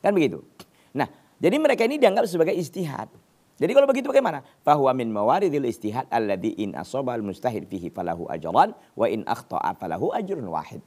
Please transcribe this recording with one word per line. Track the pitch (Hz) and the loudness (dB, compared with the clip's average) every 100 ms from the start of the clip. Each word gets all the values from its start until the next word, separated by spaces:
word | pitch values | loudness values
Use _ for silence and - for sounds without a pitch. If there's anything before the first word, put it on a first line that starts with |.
Kan | 202 202 | 2 2
begitu. | 139 78 - _ - _ _ | 2 -2 -14 _ -20 _ _
Nah, | 135 131 - _ _ | -4 -4 -6 _ _
jadi | 165 269 | 2 4
mereka | 311 254 | 2 2
ini | 226 294 | 0 4
dianggap | 240 190 | 4 4
sebagai | 214 170 165 208 | 0 2 0 0
ijtihad. | 156 185 165 135 110 - _ _ _ _ | -4 -4 -6 -6 -12 -14 _ _ _ _
Jadi | 151 269 | 2 4
kalau | |
begitu | 277 269 277 | 6 2 4
bagaimana? | 277 240 147 - _ | 2 2 -4 -10 _
Fahuwa | - 147 135 127 | 2 4 4 2
min | 117 | -2
mawaridil | 107 107 165 196 147 131 | 0 2 4 2 0 -2
ijtihad | 110 107 113 - | -4 -6 -6 -2
alladhi | 117 107 95 110 - | -2 0 -2 -2 -4
in | 104 65 | -6 -6
asobal | 87 131 131 120 | -8 -6 -4 -4
mustahid | 104 90 127 110 - | -6 -4 -4 -4 -8
fihi | 95 85 | -10 -10
falahu | - 87 85 85 | -6 -6 -6 -6
ajran | 80 80 104 202 - _ - | -8 -2 2 2 0 _ -2
wa | 113 | -2
in | 110 - | -2 -6
akhta'a | 117 - - - - | -8 -6 -4 -4 -6
falahu | 87 85 156 - | -8 -4 -4 -4
ajrun | 190 185 104 | -6 -8 -6
wahid. | 82 73 - | -8 -10 -16